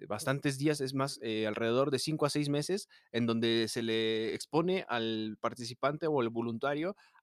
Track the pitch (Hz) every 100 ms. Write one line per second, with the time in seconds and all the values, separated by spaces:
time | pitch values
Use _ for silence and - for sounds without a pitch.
0 | - - 131 139 147 135 151 147 131 135
1 | 135 - 113 110 107 104 113 120 143 127
2 | - 156 147 151 143 143 147 196 - -
3 | _ 117 117 117 113 113 113 123 113 113
4 | 110 110 110 107 - 160 170 185 - 117
5 | 113 110 110 107 113 113 117 123 135 151
6 | 165 147 117 117 117 113 135 147 175 -
7 | _ _